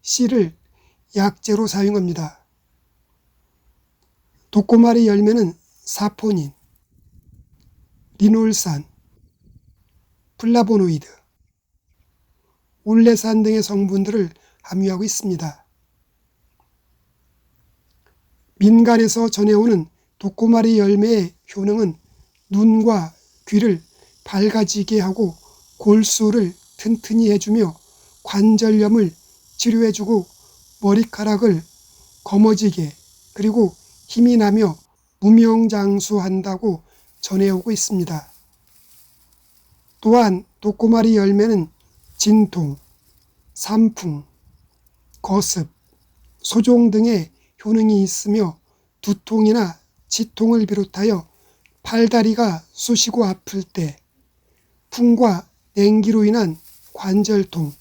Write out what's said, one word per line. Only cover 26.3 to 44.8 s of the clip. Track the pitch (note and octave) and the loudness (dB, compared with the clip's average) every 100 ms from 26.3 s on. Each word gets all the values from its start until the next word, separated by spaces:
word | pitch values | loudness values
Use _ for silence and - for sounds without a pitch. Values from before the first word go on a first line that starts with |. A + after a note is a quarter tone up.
| A#3 F3+ F3+ _ - | 0 -2 -6 _ -12
튼튼히 | A3 A3+ - A3+ A3 | -4 -4 -2 0 2
해주며 | G3+ G#3+ A3+ F#3 E3 _ _ _ _ | 0 0 -2 -2 -6 _ _ _ _
관절염을 | - G3 G#3+ G#3+ A3+ G#3+ G#3 A3+ F#3 - _ _ _ - | -6 0 2 2 2 2 2 2 0 -4 _ _ _ -6
치료해주고 | A#3 A3+ A3 G#3+ G3+ A3 F3 _ _ _ _ _ | -2 0 0 -2 -2 -4 -4 _ _ _ _ _
머리카락을 | G3+ G#3 A3+ - G#3+ G3+ A3+ E3 - _ _ _ _ _ | 0 0 -2 -6 -4 0 0 -2 -6 _ _ _ _ _
검어지게 | - G3+ A3 G#3 G#3+ F3 D3+ - _ _ _ | -4 2 2 2 -2 -4 -10 -12 _ _ _
그리고 | - G#3+ A3 F#3+ - _ _ _ | -6 -4 0 -2 -4 _ _ _
힘이 | A#3 A#3+ A#3 | 0 2 4
나며 | G#3 G#3+ G3+ D#3 _ _ _ _ | 2 2 0 -4 _ _ _ _
무명장수한다고 | G3+ A3+ A3+ A3+ A3+ G#3+ G3 G3+ F#3+ G#3 F#3 F#3+ F#3+ F#3 A3 E3 _ _ _ _ | 4 6 6 2 0 -2 -2 -2 -2 -4 -2 -6 -6 -6 -4 -6 _ _ _ _
전해오고 | - F#3+ G3 F#3 A3+ | -6 -2 0 -2 -4
있습니다. | G#3+ - F#3+ E3+ D#3 - _ _ _ _ _ _ _ _ _ _ _ _ _ _ _ _ _ | -6 -4 -4 -4 -8 -14 _ _ _ _ _ _ _ _ _ _ _ _ _ _ _ _ _
또한 | A3 A#3+ A3 F#3 - _ | 2 4 2 -2 -6 _
도꼬마리 | G#3 G3+ A3+ A3+ A3+ G#3+ | -8 -2 0 2 2 2
열매는 | G3 G3+ A3 G#3 D#3+ _ _ _ _ - | 2 2 2 0 -4 _ _ _ _ -6
진통, | G#3 A3 G#3 F3+ D3 C#3+ _ _ _ _ _ _ _ | 0 2 2 -2 -8 -8 _ _ _ _ _ _ _
산풍, | - - A3 A3+ A3 F3+ D3 - _ _ _ _ _ | -16 -4 0 0 0 -10 -10 -14 _ _ _ _ _